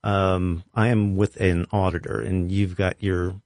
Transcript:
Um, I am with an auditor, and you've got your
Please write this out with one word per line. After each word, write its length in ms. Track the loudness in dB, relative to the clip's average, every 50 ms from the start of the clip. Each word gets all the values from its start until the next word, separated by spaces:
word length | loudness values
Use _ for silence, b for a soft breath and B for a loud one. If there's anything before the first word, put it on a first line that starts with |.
Um, 600 | 0 0 0 2 2 2 2 0 0 -2 -2 -4 -8 _ _
I 140 | 0 2 2
am 280 | 4 2 2 2 2
with 200 | 0 0 0 0 0
an 260 | 2 2 2 2 -2 -2
auditor, 500 | 0 0 0 0 0 -2 -6 -4 -6 -4
and 300 | -2 -2 -2 -2 -2 0
you've 240 | 0 0 0 -2 0
got 260 | 0 0 -2 -2 _
your 340 | -2 -2 0 0 -2 -4 -6 -10 _